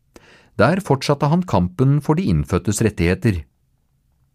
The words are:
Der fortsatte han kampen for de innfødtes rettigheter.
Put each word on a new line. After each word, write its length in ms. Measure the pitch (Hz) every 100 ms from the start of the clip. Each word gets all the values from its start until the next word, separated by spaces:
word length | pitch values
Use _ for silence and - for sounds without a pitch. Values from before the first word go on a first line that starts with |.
| _ - - - _ -
Der 200 | 113 190
fortsatte 440 | - 135 - 143 147
han 120 | 170 180
kampen 520 | 95 90 - 135 147
for 160 | - 156
de 80 | 196
innfødtes 480 | 76 71 90 - 104
rettigheter. 600 | 110 - 85 92 117 85 - _ _ _ _ _ _ _ _